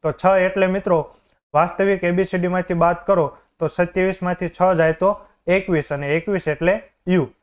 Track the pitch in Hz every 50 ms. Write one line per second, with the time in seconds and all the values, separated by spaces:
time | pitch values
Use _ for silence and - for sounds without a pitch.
0 | - 156 147 - - 185 190 190 185 190 190 196 190 185 185 196 190 208 180 160
1 | 151 - _ _ _ _ _ _ _ _ - 147 165 180 - - 196 196 196 185
2 | 185 175 175 180 190 - - 180 175 175 180 185 180 - 180 170 175 170 175 170
3 | - - 196 175 156 135 - - _ _ _ _ 165 151 - - 180 175 - 190
4 | 185 190 185 - 180 180 180 - 180 170 - - 180 185 185 160 165 160 160 -
5 | 180 196 208 202 - _ _ _ _ - 180 190 190 - 175 156 143 - 147 143
6 | 143 143 147 165 160 - 202 185 - 160 147 - 165 175 196 226 - _ _ _
7 | _ 180 185 180 143 - _ _